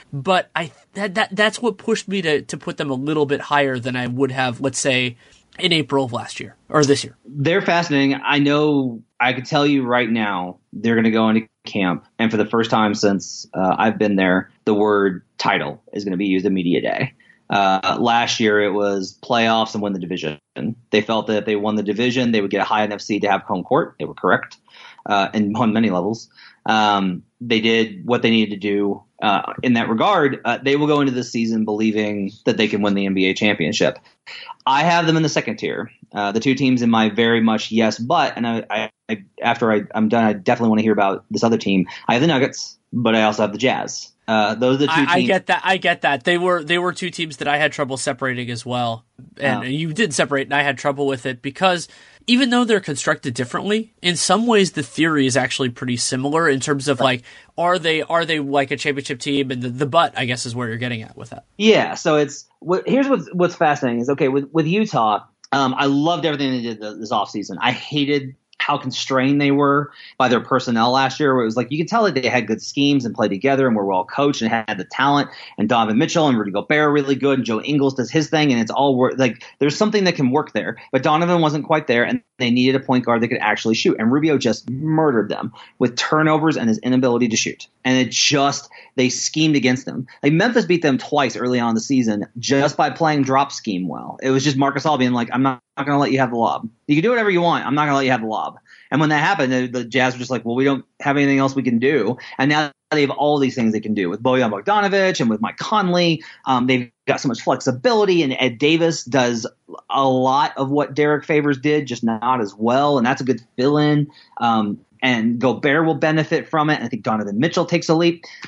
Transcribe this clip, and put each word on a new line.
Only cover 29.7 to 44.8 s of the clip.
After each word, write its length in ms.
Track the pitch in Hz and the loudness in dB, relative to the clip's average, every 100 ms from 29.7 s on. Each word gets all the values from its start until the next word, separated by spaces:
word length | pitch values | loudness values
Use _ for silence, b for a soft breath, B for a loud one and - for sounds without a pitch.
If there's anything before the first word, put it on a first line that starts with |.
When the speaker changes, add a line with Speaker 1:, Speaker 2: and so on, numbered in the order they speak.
Speaker 2:
that 160 | 117 104 | 0 2
regard. 500 | 113 175 190 143 135 | 0 2 2 2 0
Uh, 140 | - 117 | -4 -2
they 180 | 135 143 | 0 0
will 120 | 151 | 2
go 140 | 147 | 2
into 120 | 139 | 0
this 180 | 123 120 | -2 -4
season 340 | 120 117 113 107 | -4 -2 0 -2
believing 640 | 107 110 107 104 104 98 - - | 0 0 0 -2 -4 -8 -4 -2
that 120 | 107 | 0
they 100 | 107 | 0
can 140 | 104 | 0
win 140 | 104 98 | 0 0
the 100 | 98 | 0
N 80 | |
B 120 | 95 95 | 0 0
A 60 | 95 | 2
championship. 640 | 107 101 76 76 76 - b _ - B B B - | 0 0 -2 0 -2 -2 b _ -20 B B B -2
I 180 | 135 | 0
have 220 | 165 170 160 | 2 2 2
them 100 | 160 | 2
in 60 | |
the 80 | 156 | 0
second 280 | 156 120 104 | -2 -4 -6
tier. 340 | 82 57 110 - - | -6 -6 -8 -14 -12
Uh, 200 | 101 101 | -6 -2
the 80 | 110 | 0
two 160 | 135 131 | 0 2
teams 260 | 131 127 | 2 2
in 80 | 117 | 2
my 200 | 113 110 | 2 2
very 320 | 101 117 117 | 2 2 4
much 280 | 113 110 - | 2 0 -2
yes, 300 | 110 110 104 | 0 0 0
but, 360 | 120 165 139 - | 0 0 0 -2
and 100 | 117 | -4
I, 180 | 117 - | -4 -6
I, 200 | 107 107 - - | -6 -6 -12 -10
I, 160 | 107 98 - | -10 -10 -6
after 320 | 117 117 117 | -2 0 2
I, 120 | 107 101 | 0 -2
I'm 160 | 110 110 | -2 0
done, 140 | 117 | 2
I 100 | 110 | 2
definitely 360 | 101 107 120 113 | 0 -2 0 2
wanna 120 | 110 | 2
hear 120 | 110 | 2
about 320 | 104 98 95 - | 2 2 -2 -6
this 140 | 101 | -2
other 160 | 117 113 | 0 0
team. 280 | 101 98 87 B - | 2 0 0 B 0
I 60 | |
have 80 | 120 | 2
the 60 | 165 | 4
Nuggets, 520 | 135 135 - - - _ | 2 0 -4 -14 -18 _
but 220 | 120 113 | -2 2
I 100 | 110 | 4
also 200 | 107 107 | 2 2
have 80 | 104 | -2
the 80 | 101 | 0
Jazz. 520 | 127 82 50 - - _ - | 0 0 -4 -10 -16 _ -2
Uh, 280 | 110 104 110 | 0 0 0
those 220 | 127 | 0
are 20 | |
the 60 | 135 | 2